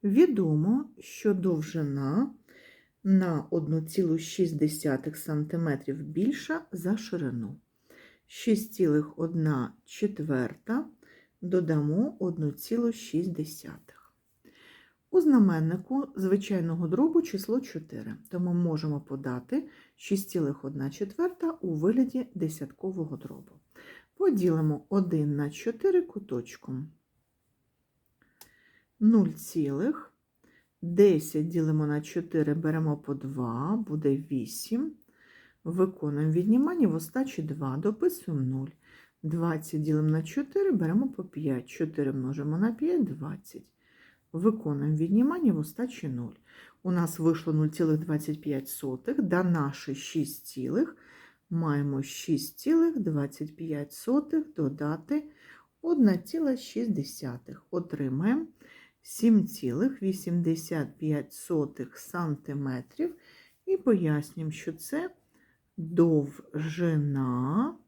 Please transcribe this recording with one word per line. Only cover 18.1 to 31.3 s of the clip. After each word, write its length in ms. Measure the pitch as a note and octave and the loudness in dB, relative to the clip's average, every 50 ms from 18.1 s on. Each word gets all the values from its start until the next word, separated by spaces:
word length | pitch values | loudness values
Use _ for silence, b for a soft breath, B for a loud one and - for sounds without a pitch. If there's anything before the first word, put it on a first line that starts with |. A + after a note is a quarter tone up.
| A2 - - - | -12 -14 -14 -10
тому 260 | - F3+ F3+ F3+ F3 | -4 -4 -2 0 2
можемо 460 | F3 F3 E3+ D#3 D3+ D#3+ D#3 D3 C#3+ | 2 2 2 0 0 -2 -2 -4 -4
подати 680 | C#3+ - C#3 C3+ C3+ C3+ B2 B2 B2 _ B3 C#4+ D#4+ B B B B B B | -4 -8 -10 -6 -4 -4 -6 -6 -6 _ -4 -4 -4 B B B B B B
шість 340 | _ - - G3+ F#3+ G3 - | _ -4 -2 -2 -2 -2 -4
цілих 340 | - F3+ D#3+ C#3 D3 - - | -2 -2 -2 -2 -2 -4 -8
одна 260 | C#3 C#3+ C#3+ C3+ C#3 | -10 -8 -6 -6 -6
четверта 600 | - - G3+ G3 - - E4+ F4+ F4+ - - E4 | -4 -6 -8 -8 -4 -2 -2 -2 -2 -2 -4 -4
у 240 | D#4+ - - F#3 D#3+ | -4 -4 -4 -4 -2
вигляді 520 | D3+ D#3 F#3+ A3+ B3+ C4 C4 - B3+ B3 - - | 0 2 2 4 4 2 2 0 -4 -6 -6 -6
десяткового 840 | F3+ E3+ D#3 D#3 - C#3+ C3+ - _ - F#3+ F#3+ F#3 D#3+ D#3 D3 | -4 -4 -4 -4 -6 -12 -12 -12 _ -8 -8 -4 -4 -6 -6 -6
дробу. 360 | - - - C#3+ C3+ - - - - _ _ B B B B B B B B B | -10 -12 -14 -16 -16 -18 -20 -20 -20 _ _ B B B B B B B B B
Поділимо 680 | _ F#4+ F#4+ C#4 G3+ F3+ F3+ D#3+ D#3+ D#3 D#3 D3+ D3 - _ | _ 2 4 4 6 6 6 6 6 4 2 2 0 -2 _
один 480 | G3 G3 F#3 F3 F3 D#3 D3+ D3 D3 | 2 2 2 4 2 2 2 2 2
на 140 | C#3+ D3 D3 | 0 0 -2
чотири 520 | D3 - - A#3 A#3 A3+ - G4 F4+ F4+ F4 | -4 -4 -6 -6 -6 0 0 4 4 4 2
куточком. 840 | E4+ - G#3 G#3 - C3 B2 A#2+ - - - - - C3 B2+ C#3+ D#3 - _ _ _ _ _ _ _ _ _ _ _ _ _ _ _ _ _ _ _ _ _ _ _ _ _ b b b b b b b b b b b b b b _ _ | 0 -8 -12 -8 -4 -6 -6 -6 -8 -14 -18 -12 -10 -8 -8 -8 -10 -14 _ _ _ _ _ _ _ _ _ _ _ _ _ _ _ _ _ _ _ _ _ _ _ _ _ b b b b b b b b b b b b b b _ _
Нуль 280 | G#3+ G#3+ A3+ A3 F#3+ - | 6 8 8 8 6 4
цілих. 840 | - - - - - E3+ D3+ C#3 C#3 C#3 F#3 C4 D4+ - - - _ _ _ _ _ _ b b b b b b b _ - | 2 -4 -12 -6 -2 -2 0 0 0 0 0 0 -2 -4 -8 -18 _ _ _ _ _ _ b b b b b b b _ -8
Десять 680 | E3+ F3 F3 G3+ G3+ F3+ D3+ D#3 - | -4 6 8 8 8 8 6 2 0